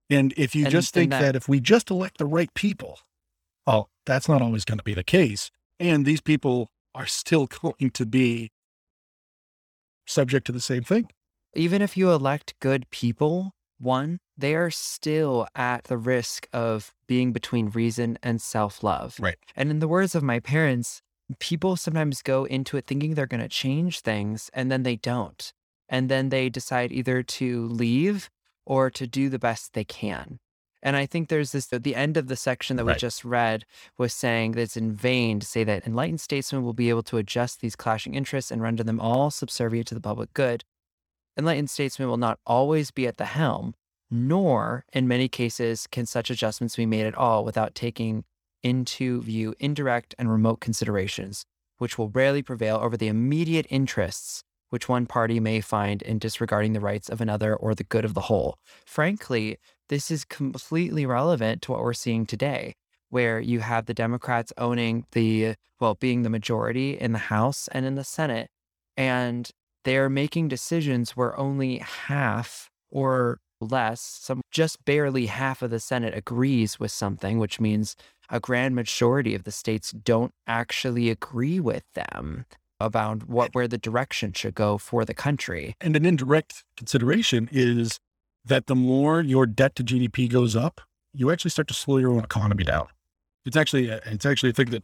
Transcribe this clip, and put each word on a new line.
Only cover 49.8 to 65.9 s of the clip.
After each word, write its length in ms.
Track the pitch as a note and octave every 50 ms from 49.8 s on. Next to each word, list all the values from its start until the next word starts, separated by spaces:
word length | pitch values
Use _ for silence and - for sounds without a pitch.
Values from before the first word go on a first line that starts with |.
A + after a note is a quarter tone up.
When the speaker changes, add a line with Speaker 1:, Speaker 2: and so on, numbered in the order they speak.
| C#3+ C3 A#2+ A#2+ - _ - -
Speaker 2:
and 120 | B2 A2+
remote 300 | A2 A2 A2 A2 A2+ -
considerations, 840 | - A#2 A2 - A2 G2+ G#2 G2 F#2 G2+ - - G2 G2 G2+ - - - _ _ _ _ _ _
which 180 | B2 A#2 -
will 140 | - A2+ G#2+
rarely 320 | G#2 C3 C3 C#3 C#3 C#3+ C3
prevail 340 | - B2+ A2+ A2+ G#2+ A2 A2 A2+
over 140 | A#2 A#2
the 120 | G#2+ A2 G#2+
immediate 580 | G#2+ A2 A#2+ C3+ D3 D#3+ E3+ D#3+ E3 D#3+ D3+ -
interests 720 | C#3 C3+ C3+ B2+ - A#2 F#2 F2 - - - - - - - _ _ _ _ _
which 200 | - A#2+ - -
one 180 | B2+ B2 A#2+
party 320 | - - A#2+ A2+ A2+ A#2 A#2
may 220 | A2 A2 A2 A2
find 400 | G#2+ - - G#2 G2+ G2+ G#2 G2 -
in 160 | - A2+ G#2
disregarding 540 | - A2 - - A#2 G#2+ G#2 G#2 G#2+ A2 A2
the 80 | G#2
rights 280 | G2+ G2+ G#2 G#2 - -
of 100 | A#2 A2+
another 340 | A#2 A2 G#2 G#2 G#2+ G#2+ G#2+
or 200 | - - A2 G#2+
the 100 | - G#2
good 200 | - - A2+ A2
of 100 | A2 -
the 80 | G2 -
whole. 340 | - A2+ F#2 B1+ C2 - - _ _ - - _
Frankly, 720 | - - - D3+ F3+ G3+ G#3+ - - B2+ A2+ G#2+ G#2+ - - _ _ _ _ _ _
this 220 | D3 C#3+ - -
is 140 | E3 C#3+ -
completely 800 | - - - C#3+ C3+ - C3+ - - D#3+ E3 F3 E3+ D#3+ D#3 C#3+
relevant 560 | B2+ B2 A#2+ C#3 E3+ E3+ A#2+ A2+ A2 A#2 - -
to 100 | - B2+
what 100 | A2+ A#2
we're 100 | A#2+ A#2+
seeing 320 | - - A#2+ A2+ A2+ A2+
today, 500 | - A#2 A2 C3+ C#3+ C3+ - - - - - _ _ _ _ _ _
where 280 | - B2 A#2+ A#2 A2+ A2+
you 220 | A#2 A#2 A#2+ A#2
have 240 | A2 A2+ A#2 A2+ A2
the 80 | A2 A#2
Democrats 580 | A#2+ A#2 A2+ A#2+ B2 - - B2 A#2 A#2 - -
owning 480 | - A#2+ A#2+ B2 A#2+ A#2 A2+ A2+ A#2 A2+ - -
the, 420 | A#2+ A2+ A2 A2 A2 A2 A2+ G#2+ - _ _ _ _
well, 160 | B2 A2+